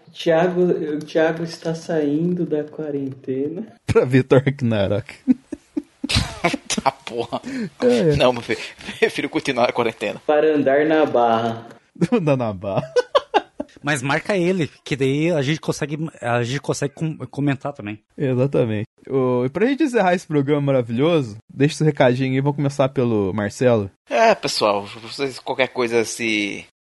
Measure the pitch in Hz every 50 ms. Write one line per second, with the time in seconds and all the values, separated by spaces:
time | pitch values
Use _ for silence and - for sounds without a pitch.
0 | _ - - - - 175 160 160 175 180 175 180 180 175 - - 165 151 151 147
1 | 151 - - 165 160 165 165 165 165 165 - - - 165 160 165 - - 165 156
2 | 147 143 147 156 165 180 180 175 165 147 151 151 147 151 - - 156 147 143 139
3 | 139 135 131 - - 139 131 131 139 151 165 185 220 - - _ _ - - 240
4 | 165 127 131 123 120 - 139 131 - 139 139 - 127 113 110 104 95 95 104 101
5 | - - - - - 262 262 - _ - - - _ _ - 302 - _ _ _
6 | - - - - - - 226 214 - 170 - - - - - - - - - -
7 | - - 110 120 117 - 135 120 - 254 277 254 220 165 - - 254 240 247 233
8 | 190 156 143 143 135 127 123 117 110 - 110 - - - - - - - - -
9 | 226 220 - - 139 139 - 156 - 147 127 120 117 127 - 120 120 113 - -
10 | 110 101 - - - - 151 151 151 156 151 147 131 135 135 147 151 156 156 156
11 | 151 127 120 120 120 117 113 113 117 117 117 113 113 - - - _ _ - -
12 | 170 - 247 220 165 151 139 127 120 110 101 90 98 98 95 - - - - 494
13 | - - - 571 - - - 415 - - _ - - - - - - 143 151 131
14 | 120 135 143 160 - - 208 185 170 175 190 185 147 - - _ - - 151 127
15 | 135 131 139 147 156 170 180 147 131 135 160 147 - - 151 - 156 139 156 147
16 | 160 156 - - 104 120 117 120 120 117 135 143 - - 147 - 143 143 - -
17 | 160 160 151 - 131 - - - 143 143 135 135 - 143 - - 104 104 107 104
18 | _ _ _ - 156 131 131 123 131 143 151 156 127 113 107 104 113 - _ _
19 | - - 131 135 127 127 123 123 123 135 139 180 214 262 285 - 320 262 247 220
20 | 185 180 180 190 - - 156 147 135 139 151 147 143 139 135 127 117 117 117 117
21 | 143 170 175 156 131 110 101 110 - _ - 131 135 151 - - 156 156 143 -
22 | 143 127 127 131 135 131 131 131 135 143 143 143 143 139 139 - 135 131 - 139
23 | 123 120 113 104 98 92 90 107 104 101 - - 131 123 120 107 98 95 _ _
24 | _ - 285 226 226 226 202 - - 139 - - 120 104 101 101 101 101 110 113
25 | 110 113 - - 139 135 123 - - - 131 135 131 - - 127 123 113 117 117
26 | 110 110 - - 117 113 107 107 104 101 101 104 - - _ _